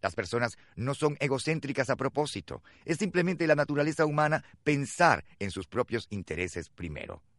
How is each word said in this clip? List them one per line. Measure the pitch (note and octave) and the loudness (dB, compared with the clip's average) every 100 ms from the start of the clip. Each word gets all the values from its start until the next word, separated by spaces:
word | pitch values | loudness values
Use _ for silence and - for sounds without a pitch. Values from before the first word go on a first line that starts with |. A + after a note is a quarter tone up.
Las | G2 F#2 | -2 -2
personas | F#2+ A#2 A#2 - - - | -2 0 -2 -4 -18 -6
no | B2 | -4
son | C#3 D3+ D3 | 0 0 0
egocéntricas | C#3+ C3 D3+ D#3+ C#3 C#3 B2+ | -2 0 0 -4 -2 -2 0
a | B2+ | 0
propósito. | C3 C#3 D3 G2+ - - - - | 0 -2 -2 -4 -8 -12 -14 -18
Es | - D#3+ | -4 -2
simplemente | G3+ F3+ F3 F3+ E3 | 0 2 0 0 4
la | D3+ | 4
naturaleza | C#3+ D3 D3+ D3+ D#3 | 4 2 0 2 2
humana | D3 D3+ D3+ - - | 4 2 2 -4 -6
pensar | - C#3+ C#3 - E3+ G2 - - | 0 0 0 4 4 4 -2 -8
en | G2 | -6
sus | G2 F#2 | -6 -6
propios | F2+ E2 A2+ - | -2 -2 -2 -4
intereses | G2+ F2+ D#2+ F#2 - D#2+ | -8 -6 -4 -4 -4 -10
primero. | - E2+ D2 - - _ | -10 -10 -8 -10 -14 _